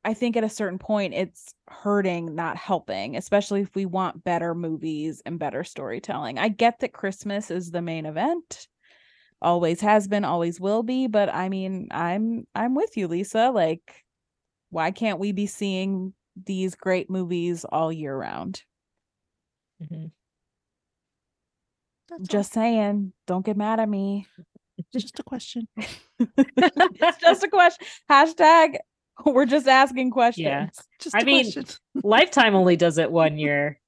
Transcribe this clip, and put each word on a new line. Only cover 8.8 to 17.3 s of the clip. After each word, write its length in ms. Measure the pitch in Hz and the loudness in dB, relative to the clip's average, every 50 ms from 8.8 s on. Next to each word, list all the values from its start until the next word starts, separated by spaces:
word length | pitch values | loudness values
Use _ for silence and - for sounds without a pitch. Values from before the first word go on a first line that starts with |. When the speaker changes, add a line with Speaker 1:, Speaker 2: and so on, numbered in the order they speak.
| _ _ _ _ _ _ _ _ _ _ _ _ | _ _ _ _ _ _ _ _ _ _ _ _
Speaker 1:
Always 380 | - 170 175 175 175 160 170 170 | 0 0 2 2 2 0 -2 0
has 300 | 208 208 214 214 196 196 | 2 4 4 4 2 2
been, 160 | 208 202 202 | -2 -2 0
always 340 | 139 165 170 170 170 170 180 | -2 -2 -2 -2 -4 -4 -4
will 240 | 180 196 208 226 226 | -4 -2 -2 -2 -2
be. 240 | 226 254 262 262 | -2 -2 -2 -2
But 260 | 247 214 208 202 180 - | 0 2 0 0 0 -2
I 140 | 165 185 | -4 -4
mean, 400 | 190 190 190 190 190 190 180 - - | -4 -4 -6 -6 -6 -8 -8 -10 -8
I'm, 540 | - - 170 170 180 202 220 226 233 226 - _ _ | -6 -4 -4 -2 -2 -2 -2 -4 -4 -6 -10 _ _
I'm 220 | 202 220 247 262 | -4 -2 -2 0
with 220 | 285 427 453 _ | -2 -2 -4 _
you, 100 | - 190 | -6 -4
Lisa. 440 | 165 170 175 202 - - 220 226 254 | -2 -2 -4 -4 -2 0 0 0 2
Like, 520 | 254 208 170 160 160 170 _ _ - _ _ _ _ _ _ _ _ _ _ _ _ _ _ _ | 2 2 0 0 -2 -6 _ _ -20 _ _ _ _ _ _ _ _ _ _ _ _ _ _ _
why 200 | - 165 160 170 | -6 -4 -4 -4
can't 280 | 190 - 226 220 196 165 | -4 -2 -4 -4 -2 -2
we 120 | 196 208 | -4 -4
be 140 | 196 190 208 | -2 -4 -4
seeing 680 | 196 - - 208 196 190 185 190 196 196 185 185 190 - _ _ _ _ 185 185 | -6 -6 -6 -4 -4 -4 -4 -4 -4 -4 -4 -6 -10 -12 _ _ _ _ -16 -10
these 300 | - 196 185 185 185 180 | -8 -4 -4 -4 -4 -6
great 340 | _ - 190 185 185 - - | _ -2 -2 0 0 -2 -4
movies 540 | 185 185 180 170 | -6 -6 -4 -4